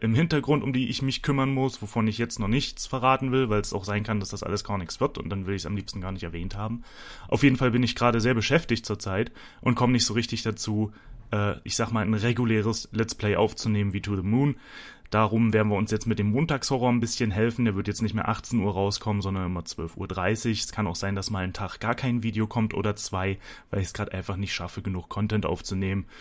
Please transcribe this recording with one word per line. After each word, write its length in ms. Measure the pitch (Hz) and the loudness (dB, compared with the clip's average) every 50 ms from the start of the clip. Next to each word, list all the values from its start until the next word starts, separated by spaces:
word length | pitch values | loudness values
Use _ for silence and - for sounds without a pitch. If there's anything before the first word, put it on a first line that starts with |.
| - | 0
im 120 | 113 113 | 2 4
Hintergrund, 480 | 127 170 165 160 151 139 147 151 147 135 | 4 4 4 2 0 2 2 2 2 2
um 120 | 143 127 | 0 0
die 140 | 127 131 117 | 0 0 -2
ich 120 | 117 - | -2 -2
mich 220 | 131 135 131 - - | -2 -2 -2 -2 0
kümmern 320 | - 147 139 135 135 135 | 0 2 2 2 2 2
muss, 260 | 135 131 135 131 - | 2 0 0 -2 -4
wovon 260 | - 104 - 117 110 110 | -6 -4 -2 0 0 0
ich 100 | 107 - | 0 0
jetzt 200 | 117 117 - - | -2 -4 -2 -2
noch 100 | 110 98 | 0 0
nichts 380 | 113 139 - - - - - | 0 0 0 -2 -6 -6 -6
verraten 460 | - - 131 117 131 131 131 135 131 123 | -6 -4 0 2 2 2 2 2 0 2
will, 160 | 131 131 113 | 2 2 2
weil 140 | 107 104 98 | 2 0 0
es 100 | - - | 0 -2
auch 120 | 98 95 | -4 -4
sein 180 | 101 101 104 104 | -2 -2 -2 0
kann, 180 | - 110 104 | 0 -2 -2
dass 80 | 98 - | -2 -4
das 140 | - 101 - | -6 -6 -4
alles 220 | - 92 104 - | -4 -4 -4 -4
gar 120 | - 104 | -4 -4
nichts 240 | 98 90 78 - - | -4 -4 -6 -4 -2
wird 160 | 131 143 - | -2 -2 -2
und 140 | - - 90 | -4 -8 -6
dann 160 | 98 95 95 | -6 -4 -4
will 80 | 92 101 | -4 -4
ich's 100 | 95 - | -4 -4
am 120 | 80 104 | -4 -4
liebsten 260 | 98 - - - 98 90 | -6 -6 -6 -8 -8 -6
gar 100 | 92 95 | -6 -6
nicht 120 | 92 - | -6 -6
erwähnt 340 | 85 82 85 85 90 - 98 | -8 -6 -6 -6 -6 -6 -6
haben. 240 | 104 110 117 117 - - - - - - - - - - | -6 -6 -6 -8 -10 -12 -18 -18 -18 -16 -16 -16 -6 -2
Auf 140 | - - - | 0 4 4
jeden 140 | 139 - | 4 4
Fall 140 | - 131 127 | 4 4 2
bin 120 | 113 120 127 | 4 4 2
ich 140 | 110 - | 2 0
gerade 240 | - 120 120 113 117 | 2 2 4 4 4
sehr 140 | 107 123 127 | 4 4 4
beschäftigt 500 | 113 104 - 139 165 - - 117 110 - | 2 2 4 2 2 2 2 -2 -2 -2
zurzeit 480 | - 107 - - 101 95 95 113 - - - - - - - - | -4 -6 -4 -4 -2 -2 -2 -2 -2 -4 -14 -20 -20 -12 -2 0
und 140 | 127 120 | 2 2
komme 180 | - 127 123 127 | 4 4 4 4
nicht 100 | 120 110 | 4 4
so 80 | - 104 | 2 2
richtig 300 | 117 113 - - 113 - | 0 -2 -2 -2 -4 -2
dazu, 500 | 113 107 - - - 107 104 110 104 107 - - - - - - - | -2 -2 -2 -2 0 0 0 0 -2 -4 -8 -20 -18 -18 -18 -8 -4
äh, 240 | - 104 101 101 92 - - | -2 0 0 0 -2 -4 -6
ich 100 | - - | -4 -2
sag 160 | - 117 101 | -2 -2 0
mal, 140 | 117 113 104 | 0 0 2
ein 80 | 95 110 | 2 2
reguläres 760 | 107 98 120 117 113 127 113 113 110 101 113 113 - - - - | 2 2 2 2 2 2 4 4 4 4 2 0 -2 -4 -4 -2
Let's 220 | 107 113 113 - | -2 0 0 -2
Play 220 | - - 104 101 | -2 0 2 4
aufzunehmen 580 | 87 110 107 - - - 117 107 104 104 101 92 | 4 4 4 2 0 -2 0 2 2 2 0 -2
wie 80 | 101 98 | -2 -2
To 120 | 104 104 | -2 -2
the 80 | 95 90 | -2 0
Moon. 340 | 98 110 123 139 147 135 - - - - - - - - - - - | 2 2 4 4 2 0 -2 -6 -18 -18 -18 -18 -18 -20 -20 -8 -2
Darum 460 | - 107 110 104 107 113 117 113 104 | 2 2 4 4 4 4 4 6 6
werden 160 | 110 107 107 | 4 4 4
wir 60 | 104 | 2
uns 140 | 95 107 - | 2 2 2
jetzt 160 | 110 107 - | 0 0 0
mit 120 | 117 110 - | 0 0 2
dem 120 | 101 104 107 | 2 2 2
Montagshorror 580 | 127 156 165 151 131 - - 143 127 120 123 | 2 2 2 0 0 0 0 0 2 4 4
ein 100 | 120 120 | 4 4
bisschen 300 | 113 117 - - 123 110 | 2 0 0 0 0 0
helfen. 340 | 95 104 113 117 113 117 123 | 2 2 2 2 2 2 2
Der 120 | 113 98 | 2 2
wird 120 | 95 - 101 | 0 0 -2
jetzt 140 | 101 - 117 | -2 0 -2
nicht 120 | 107 104 | 0 0
mehr 140 | 110 - - | 0 0 0
achtzehn 320 | 113 - - - 123 117 | -2 -2 -2 -2 0 2
Uhr 120 | 95 104 95 | 2 2 2
rauskommen, 500 | 92 98 101 101 - - 110 104 101 95 | 2 2 0 0 0 0 0 0 0 0
sondern 240 | 98 95 95 92 | 0 -2 -2 -2
immer 180 | 87 90 87 82 | -2 -2 -4 -6
zwölf 320 | - - - 82 82 - | -8 -8 -8 -8 -8 -6
Uhr 120 | - 98 - | -6 -6 -6
dreißig. 520 | 92 92 90 92 110 113 - 117 110 104 | -2 0 2 2 2 2 2 0 0 0
Es 120 | - - - | -2 -4 -2
kann 140 | - 107 | -2 -2
auch 100 | 90 87 | -2 -2
sein, 180 | - - 98 98 | -2 -2 -2 -2
dass 160 | 98 98 - | -2 -2 -2
mal 140 | 107 95 92 | -2 -2 -2
ein 100 | 92 92 | -4 -4
Tag 260 | - 104 90 - - | -4 -6 -8 -8 -4
gar 140 | - 110 127 | -2 -2 -2
kein 280 | - - 131 120 120 107 | 0 0 0 0 0 0
Video 240 | 113 101 107 110 | 0 0 0 0
kommt 280 | 107 - 120 113 107 - | 0 2 0 0 0 0
oder 200 | - 101 107 101 | 0 0 0 0
zwei, 440 | - - - - 95 92 98 98 - - - - - - _ | -2 -2 -4 -2 -2 -2 -2 -2 -4 -6 -12 -18 -18 -12 _
weil 100 | - 101 | -4 -2
ich's 140 | 95 - - | -2 -2 -4
grad 180 | - 104 101 - | -4 -6 -6 -6
einfach 240 | 92 90 - 98 | -6 -6 -4 -4
nicht 160 | 87 101 95 - | -4 -4 -4 -4
schaffe, 300 | - 90 87 - - 95 | -6 -6 -8 -8 -6 -6
genug 260 | 95 95 90 85 - | -4 -4 -4 -6 -6
Content 380 | - 101 104 104 107 107 92 | -4 -2 0 0 2 2 0
aufzunehmen. 580 | 76 85 90 - - 98 95 95 95 95 98 90 - - - | 0 -2 -2 -4 -4 -2 -2 0 0 -2 -2 -4 -6 -10 -18